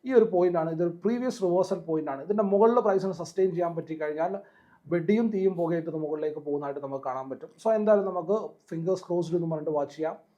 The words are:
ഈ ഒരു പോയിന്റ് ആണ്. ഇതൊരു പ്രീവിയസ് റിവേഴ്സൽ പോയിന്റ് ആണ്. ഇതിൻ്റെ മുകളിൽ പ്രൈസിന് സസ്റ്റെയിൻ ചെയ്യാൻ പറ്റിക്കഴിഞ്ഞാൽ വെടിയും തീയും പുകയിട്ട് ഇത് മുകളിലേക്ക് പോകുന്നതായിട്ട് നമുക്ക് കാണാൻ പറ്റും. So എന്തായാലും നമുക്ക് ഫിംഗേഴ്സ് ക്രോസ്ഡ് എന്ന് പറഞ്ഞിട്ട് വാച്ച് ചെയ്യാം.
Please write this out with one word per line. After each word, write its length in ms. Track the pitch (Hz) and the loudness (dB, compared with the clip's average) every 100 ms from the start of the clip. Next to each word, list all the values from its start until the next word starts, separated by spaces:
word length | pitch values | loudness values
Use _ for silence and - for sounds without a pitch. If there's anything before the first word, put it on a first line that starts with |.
| 254 | 4
ഈ 60 | 254 | 4
ഒരു 80 | 220 | 6
പോയിന്റ് 240 | 175 180 175 | 4 4 2
ആണ്. 80 | 160 160 | -2 -2
ഇതൊരു 180 | 175 170 | -4 -2
പ്രീവിയസ് 360 | 208 240 254 - 185 | -2 0 -2 -2 2
റിവേഴ്സൽ 340 | 175 185 185 165 | 2 2 -2 -2
പോയിന്റ് 220 | 160 147 | -2 -2
ആണ്. 80 | 139 160 | -6 -2
ഇതിൻ്റെ 180 | 208 202 | 0 2
മുകളിൽ 260 | 196 226 240 220 | 6 6 6 4
പ്രൈസിന് 280 | 190 190 170 | 2 0 -6
സസ്റ്റെയിൻ 320 | 165 - 190 170 | -6 0 0 2
ചെയ്യാൻ 160 | 170 165 | -2 -4
പറ്റിക്കഴിഞ്ഞാൽ 560 | 160 156 151 151 175 196 - _ _ _ 139 | -8 -8 -6 -2 -4 -4 -12 _ _ _ -4
വെടിയും 340 | 175 165 214 233 | -2 2 2 2
തീയും 200 | 208 190 175 | 2 0 0
പുകയിട്ട് 300 | 165 170 160 | -2 -2 -4
ഇത് 80 | 160 151 | -6 -4
മുകളിലേക്ക് 360 | 151 151 151 147 | -4 -4 -6 -6
പോകുന്നതായിട്ട് 340 | 143 143 139 139 | -4 -4 -8 -8
നമുക്ക് 200 | 135 135 | -8 -6
കാണാൻ 180 | 127 135 | -8 -8
പറ്റും. 200 | 127 160 _ | -12 -14 _
So 40 | 226 220 | 0 2
എന്തായാലും 300 | 214 208 196 | 6 4 4
നമുക്ക് 260 | 180 165 214 175 - _ | -4 -2 -2 -2 -14 _
ഫിംഗേഴ്സ് 340 | 165 165 185 - | -4 -2 -2 0
ക്രോസ്ഡ് 300 | 175 165 175 | -2 0 -2
എന്ന് 120 | 165 | -2
പറഞ്ഞിട്ട് 220 | 156 147 151 | -4 -2 -2
വാച്ച് 180 | 143 - | -4 -4
ചെയ്യാം. 200 | 156 - _ | -6 -6 _